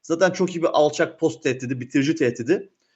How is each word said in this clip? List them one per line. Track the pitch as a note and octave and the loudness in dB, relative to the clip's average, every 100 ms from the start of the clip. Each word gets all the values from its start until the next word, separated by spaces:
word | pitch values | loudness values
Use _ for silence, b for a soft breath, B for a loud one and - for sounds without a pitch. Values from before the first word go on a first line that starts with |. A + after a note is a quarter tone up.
zaten | - E3 F#3 | -6 0 2
çok | F3+ F3+ E3+ | 2 -2 0
iyi | |
bir | E3 | 0
alçak | C#3 D3 D3 E3 - | 2 2 2 -2 0
post | D#3+ - | -2 0
tehdidi, | C#3 B2+ B2 C3 | -4 -2 -6 -8
bitirici | A#2+ C#3+ C#3 D#3+ | -2 0 0 2
tehdidi. | B2+ A#2+ B2 G3+ - _ _ | 0 0 -2 -2 -2 _ _